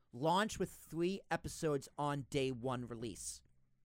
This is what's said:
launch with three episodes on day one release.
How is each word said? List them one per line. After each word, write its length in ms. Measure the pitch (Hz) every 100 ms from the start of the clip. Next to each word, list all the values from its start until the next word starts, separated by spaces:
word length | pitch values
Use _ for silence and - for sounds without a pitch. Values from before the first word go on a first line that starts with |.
| _
launch 480 | 120 156 180 220 -
with 100 | 180
three 520 | - - 160 175 190 -
episodes 560 | 165 - - 160 143 - -
on 280 | 147 143 127
day 220 | 143 135
one 340 | 123 123 123 117
release. 540 | 117 117 87 - - - - _ _